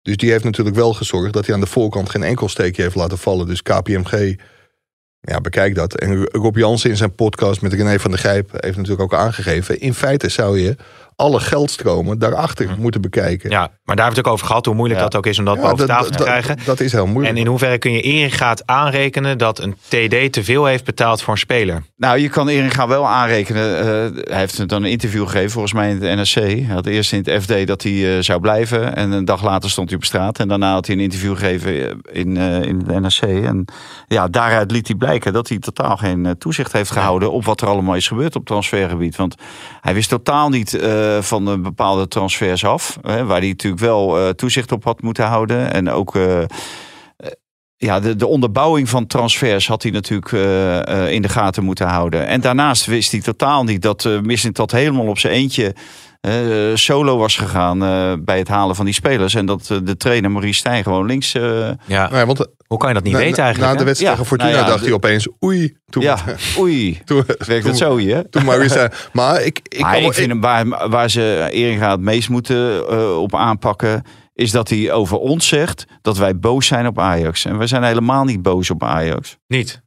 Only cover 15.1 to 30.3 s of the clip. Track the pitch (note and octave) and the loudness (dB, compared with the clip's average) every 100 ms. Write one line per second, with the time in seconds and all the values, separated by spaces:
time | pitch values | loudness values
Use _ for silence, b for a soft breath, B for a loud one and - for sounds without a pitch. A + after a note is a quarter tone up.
15.1 | G#2+ G2 G2+ G2+ G2+ - C3+ C3+ A#2+ A#2+ | 0 0 0 0 2 2 2 2 2 0
16.1 | C3+ C3 B2 B2 C#3 A#2+ C3 C3 A#2 F#2+ | 0 0 0 -2 -4 -2 0 0 0 0
17.1 | A#2 C#3+ A#2 A#2 B2 C3 B2 B2 A2+ C3 | 0 0 0 0 2 2 0 0 0 0
18.1 | D3+ C#3+ - B2 A2+ - C3 D3 C#3 C#3 | 0 0 0 0 0 0 2 2 0 0
19.1 | C#3+ C#3 B2+ A2+ G#2+ G2+ F#2+ - A#2+ A2+ | -2 -2 0 0 0 -8 -8 -2 0 2
20.1 | A#2+ C3+ C3 G2+ C3 C#3+ B2+ C3 - A#2 | 2 0 -2 0 2 2 0 -4 0 0
21.1 | A2 - G#2 - B2 G2 E2+ D#2 _ B2+ | 2 -2 -2 0 0 0 -2 -8 _ 2
22.1 | B2+ D3 D3+ C#3+ C#3+ C3+ B2 A#2+ C3+ C3+ | 2 2 0 2 2 2 0 2 2 2
23.1 | B2 A#2+ A2+ G2 G#2+ G#2+ E2+ A2 G#2+ A2 | 2 2 0 0 0 0 0 0 0 -2
24.1 | B1+ - F#2+ F#2+ - F#2 G#2 G2+ A2+ A2+ | -6 -6 -2 -2 -2 -2 0 0 -2 -2
25.1 | G#2 G2 G2 G2 A#2 G2+ G#2+ G#2 G2 F#2+ | -2 0 0 0 -2 -2 0 0 0 0
26.1 | G2+ G2 - G#2 A2 C3 F#2 G2+ G#2+ G#2 | 0 0 0 0 0 -2 -2 -2 -2 0
27.1 | G2+ E2+ F#2+ G2 G#2 F#2+ F#2+ G2+ G2 F#2+ | -2 0 -2 0 0 0 -2 -2 0 0
28.1 | F#2 F#2 F2+ G#2 G#2+ A2+ A#2 B2 - G2+ | 0 0 0 2 0 0 0 -2 -2 -2
29.1 | G2+ F#2 F#2+ G#2 F#2+ F#2+ - F2 F2+ - | 0 0 0 0 0 -2 -4 -4 -4 -4
30.1 | G2 F#2+ | -2 -2